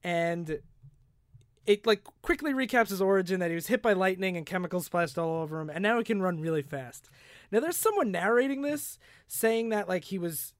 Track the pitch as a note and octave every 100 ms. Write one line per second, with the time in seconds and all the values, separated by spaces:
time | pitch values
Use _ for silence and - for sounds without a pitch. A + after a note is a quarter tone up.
0 | F3+ E3+ E3+ E3+ D#3+ D3+ - _ C#3 _
1 | _ _ _ - _ _ - G#3 A3+ G#3
2 | - _ - E4+ D4 C4 B3+ B3+ A3 F#3+
3 | F#3+ G3 F3+ F#3 F3 E3 E3 A#3+ A#3 G3
4 | F#3 F#3 F#3+ F3+ D#3 F#3 F3+ F3+ E3 F3
5 | E3+ D#3 E3 E3 D#3+ D#3 D#3 D3+ G3+ A#3+
6 | A#3 G#3+ F#3+ E3+ D#3+ D#3+ C#3 C#3+ B2 -
7 | _ - - - - G#3 D4+ F4 A4 G#4
8 | C4 F3+ F#3 A#3+ C4+ C4+ C#4+ D4 - -
9 | _ - _ - A3+ A3+ A3+ G#3+ F#3 F#3
10 | - F#3+ F3 D#3 - _